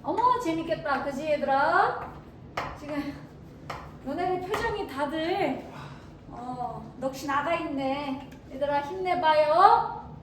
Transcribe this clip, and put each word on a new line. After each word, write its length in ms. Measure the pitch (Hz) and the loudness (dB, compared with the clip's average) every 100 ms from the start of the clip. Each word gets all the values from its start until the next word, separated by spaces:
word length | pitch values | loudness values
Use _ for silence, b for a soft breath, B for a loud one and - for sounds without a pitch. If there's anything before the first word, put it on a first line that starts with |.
어머, 360 | - 381 494 480 | -2 2 4 4
재밌겠다. 640 | 330 320 320 311 302 269 | 2 -2 0 -2 0 -2
그지, 280 | 285 262 311 | -2 -4 0
얘들아? 760 | 294 240 269 302 370 - - - - - - - - - - | 0 4 4 6 6 4 2 -8 -12 -16 -18 -12 -8 -8 -10
지금 340 | 294 294 285 294 - - - - - - - - 254 | -8 -6 -6 -8 -14 -18 -18 -18 -12 -12 -12 -12 -8
너네들 420 | 302 370 359 370 | -2 0 -2 -2
표정이 400 | 427 466 415 392 | -2 -2 -2 -6
다들, 840 | 269 294 320 320 392 320 262 - B B B B - - | -2 -2 -2 -2 0 0 -2 -6 B B B B -18 -16
어, 640 | - 247 247 233 220 - - | -12 -10 -6 -6 -8 -12 -6
넋이 240 | 269 262 294 | -6 -4 -2
나가 280 | 277 294 330 | 0 2 0
있네. 760 | 311 277 269 277 294 262 - - - | -2 -2 0 0 -2 -6 -8 -16 -14
얘들아, 280 | 269 285 285 | -4 0 0
힘내봐요. 1120 | 285 381 370 359 320 311 302 320 392 - - - - - | 0 -4 0 2 6 6 6 8 10 8 4 -6 -12 -16